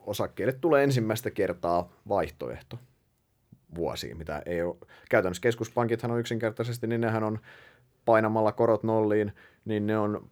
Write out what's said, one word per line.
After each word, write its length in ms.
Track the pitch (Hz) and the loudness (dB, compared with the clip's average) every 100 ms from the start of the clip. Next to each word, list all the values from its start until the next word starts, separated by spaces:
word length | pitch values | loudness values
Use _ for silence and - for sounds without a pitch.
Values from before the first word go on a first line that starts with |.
| - | -8
osakkeille 480 | 101 98 - 104 | -4 -6 -4 -4
tulee 300 | 131 170 143 | 0 4 4
ensimmäistä 480 | 139 131 107 110 107 | 4 2 0 -2 -4
kertaa 580 | - 92 87 87 87 87 _ - | -2 -2 -2 0 0 -2 _ -2
vaihtoehto 680 | 101 80 - 60 62 - - - _ _ _ _ _ _ - _ 82 | -2 -2 -6 -12 -12 -14 -18 -18 _ _ _ _ _ _ -20 _ -6
vuosiin, 420 | 78 58 58 78 | -6 -6 -10 -12
mitä 240 | 80 76 - | -10 -8 -4
ei 160 | 85 | -4
ole. 140 | 85 - - - - | -4 -6 -14 -20 0
Käytännössä 320 | 117 92 87 | 2 2 0
keskuspankithan 680 | 120 117 110 - 117 117 117 | 0 0 -4 -2 0 0 -2
on 80 | 117 | -2
yksinkertaisesti, 680 | 117 113 113 107 120 120 110 | -2 -2 -4 -4 -6 -4 -4
niin 140 | 117 | -2
nehän 220 | 117 110 | 0 0
on 160 | 107 110 - - - _ _ _ - | -2 -4 -10 -20 -20 _ _ _ 4
painamalla 460 | 110 110 110 107 | 4 4 2 2
korot 320 | - 117 107 | 2 2 2
nolliin, 480 | 110 110 107 107 104 - - _ - | 2 2 4 2 0 -4 -18 _ -4
niin 220 | 107 104 | -2 0
ne 100 | 107 | 0
on 320 | 104 104 - | 0 -4 -10